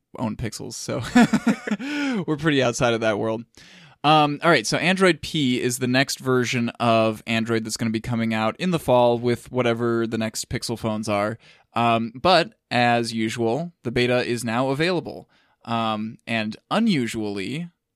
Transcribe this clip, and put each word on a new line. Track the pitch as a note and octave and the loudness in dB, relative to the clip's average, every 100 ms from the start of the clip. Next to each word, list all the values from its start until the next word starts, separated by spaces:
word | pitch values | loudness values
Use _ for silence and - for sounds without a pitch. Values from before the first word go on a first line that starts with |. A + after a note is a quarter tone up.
| _ - | _ -8
own | A2 G#2+ | -8 -6
Pixels, | A2 - F#2+ - | -8 -10 -12 -12
so | - A#2 A2+ B3 A#3 G#3+ - - - G#3 C4+ D4 C#4 A3+ | -8 -6 2 4 4 4 0 -2 -6 -8 -6 -4 -2 -4
<laughs> | D#3+ | -4
we're | D3 | -2
pretty | D#3+ C#3 | 0 2
outside | B2 A#2 B2 | 2 2 0
of | A2+ | 2
that | A2+ G#2 | 0 0
world. | A2 A2+ A#2 - - - - _ | -2 -4 -8 -20 -20 -20 -20 _
Um, | D3 D#3 D3 C#3+ | 4 4 4 2
all | E3 | 4
right, | D3 G#2+ | 4 2
so | C#3+ | 0
Android | D#3+ F#3+ F#3+ D#3 | 0 4 4 2
P | - D#3+ C3 B2 | -2 0 0 2
is | B2 B2 | 0 -2
the | B2+ | 0
next | B2+ C#3 - | 0 0 -2
version | C3 B2+ A#2+ B2 A#2 - | 0 0 2 0 -2 0
of | A#2 A2+ A2 A2 - | 2 4 2 0 -4
Android | A2+ A2+ A2+ A2 | -2 0 -2 -2
that's | - | -4
gonna | A#2 | -2
be | A2 | -2
coming | B2 A#2 A2+ A2 | -2 -2 0 0
out | A2 - | -2 -2
in | F#3 | -2
the | E3 | 0
fall | - B2 A#2+ A#2+ | 4 4 6 4
with | A#2+ A#2+ - | 0 -2 -4
whatever | B2 B2 A#2 A#2+ A#2 A2+ | -2 0 0 0 0 -2
the | A2+ | -2
next | A2 - - | -4 -6 -8
Pixel | B2 - A2+ | -8 -6 -4
phones | A2+ G#2+ G#2+ | -4 -4 -2
are. | G2+ G#2+ A2+ - _ _ | 0 0 -4 -14 _ _
Um, | A#2 A#2 A#2 A#2 | 0 2 2 0
but, | B2+ F3 E3+ E3+ - _ | -2 2 4 2 -6 _
as | A#2+ A#2+ A#2+ A#2 | 0 2 2 0
usual, | A2+ A2 A2+ A2+ C3 E3+ - | -2 -4 0 0 0 -4 -8
the | B2 | -4
beta | A#2+ A#2+ B2 | 0 2 0
is | A#2 A#2+ A#2+ | 0 -4 -2
now | A#2 C3+ | -2 -2
available. | C#3 E3+ F3 - - - _ _ _ - | 0 0 -2 -6 -12 -16 _ _ _ -6
Um, | A#2 A2+ A2 A2 - - | -2 -2 -2 -6 -10 -6
and | A2+ G#2+ G#2+ _ | -4 -4 -8 _
unusually, | F#3 A3+ D#3 A2+ A#2 G#2 G2+ G2 D3 E3+ _ _ | 0 2 2 0 -4 -4 -4 -6 -8 -10 _ _